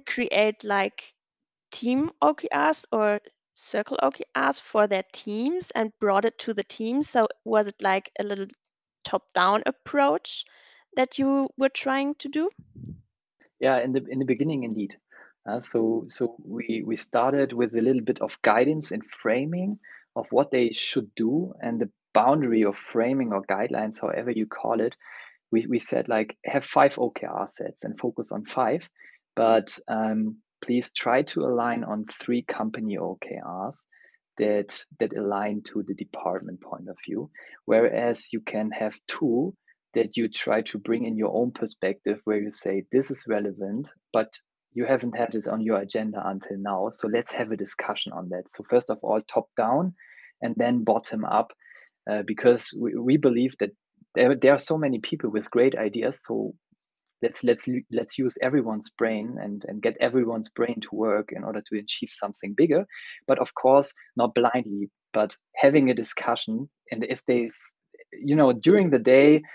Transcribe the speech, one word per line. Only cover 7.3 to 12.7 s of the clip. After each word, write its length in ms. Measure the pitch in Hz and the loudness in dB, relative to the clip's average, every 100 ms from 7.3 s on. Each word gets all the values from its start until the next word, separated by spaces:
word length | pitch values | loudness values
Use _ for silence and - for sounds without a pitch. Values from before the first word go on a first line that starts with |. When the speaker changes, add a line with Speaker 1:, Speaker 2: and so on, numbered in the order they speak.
| - | -2
Speaker 1:
was 240 | 226 220 202 | 0 0 0
it, 140 | - | -2
like, 280 | 202 190 - - | 0 0 -2 -8
a 40 | |
little 240 | 202 196 190 - _ _ _ _ | -6 -6 -8 -14 _ _ _ _
top-down 600 | - 190 _ 185 180 214 | -6 -6 _ 2 4 4
approach 800 | - - - 285 277 320 - - - _ _ _ _ | 0 -6 -2 2 2 2 -4 -12 -12 _ _ _ _
that 240 | - 254 - | -2 -2 0
you 300 | 269 277 269 - | 2 2 0 0
were 120 | 269 | -2
trying 460 | - 269 269 277 294 | 0 -2 0 -2 -4
to 100 | 277 | -6
do? 200 | 302 349 - - | -2 -2 -6 -20